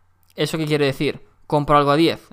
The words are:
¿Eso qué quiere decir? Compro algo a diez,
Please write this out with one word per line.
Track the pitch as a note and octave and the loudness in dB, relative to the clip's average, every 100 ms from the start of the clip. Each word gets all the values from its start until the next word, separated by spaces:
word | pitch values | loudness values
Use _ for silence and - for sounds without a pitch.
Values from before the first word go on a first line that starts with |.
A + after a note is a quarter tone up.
| _ _ _ | _ _ _
¿Eso | - F3 D#3+ | -6 -4 -4
qué | D3+ | -2
quiere | D3 C#3+ | 0 0
decir? | C3 C#3+ - - _ - | -2 -4 -6 -12 _ -4
Compro | D3+ D3 D3 | -2 2 2
algo | C#3+ | 2
a | C#3+ | 2
diez, | E3 G#2+ - | 2 0 -10